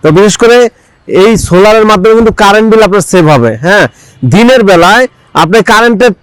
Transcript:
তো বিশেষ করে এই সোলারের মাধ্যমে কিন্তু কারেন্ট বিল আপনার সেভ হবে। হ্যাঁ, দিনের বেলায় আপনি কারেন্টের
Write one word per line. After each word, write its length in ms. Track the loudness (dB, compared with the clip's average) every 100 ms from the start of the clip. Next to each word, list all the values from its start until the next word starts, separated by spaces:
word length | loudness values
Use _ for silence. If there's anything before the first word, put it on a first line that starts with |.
তো 80 | 0
বিশেষ 260 | 0 0 0
করে 320 | 0 2 0 _ _ _ -6
এই 300 | -2 0 0
সোলারের 480 | -2 0 2 2
মাধ্যমে 300 | 0 0 0
কিন্তু 180 | 0 0
কারেন্ট 420 | 0 0 0 0
বিল 80 | 2
আপনার 180 | 0 -2
সেভ 280 | -2 0 0
হবে। 280 | 0 -2 -4
হ্যাঁ, 320 | -2 -2 -2 _ -20 _
দিনের 380 | -2 0 2 2
বেলায় 440 | 2 2 2 0 -2 _ _
আপনি 280 | -6 -2 -2
কারেন্টের 480 | 0 0 0 0 -2 -4